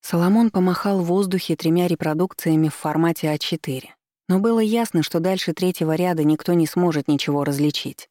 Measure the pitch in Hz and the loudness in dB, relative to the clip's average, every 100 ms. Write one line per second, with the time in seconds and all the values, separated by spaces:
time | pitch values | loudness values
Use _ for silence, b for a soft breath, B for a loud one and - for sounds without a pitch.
0 | - 170 175 214 233 196 185 180 208 196 | -4 0 2 4 4 2 0 0 0 0
1 | 170 185 196 185 - 165 165 165 180 165 | 0 0 0 -2 -2 -2 2 2 2 0
2 | 160 156 185 - - 156 156 - 156 151 | -2 -2 -2 -2 0 2 2 -2 -4 0
3 | 165 160 156 151 - 160 - 131 - _ | 0 0 -2 -4 -4 -6 -6 -8 -10 _
4 | _ _ _ 185 214 226 220 226 226 170 | _ _ _ 0 2 2 2 0 0 0
5 | 151 170 170 190 - 160 185 180 160 160 | 0 0 0 -2 -4 -2 -2 0 -2 0
6 | 180 165 151 151 - 175 156 - 175 156 | 0 2 2 2 2 2 2 2 0 0
7 | 139 143 - 143 143 139 147 - - - | 0 0 0 -2 -2 0 0 -2 -8 -12
8 | - | -20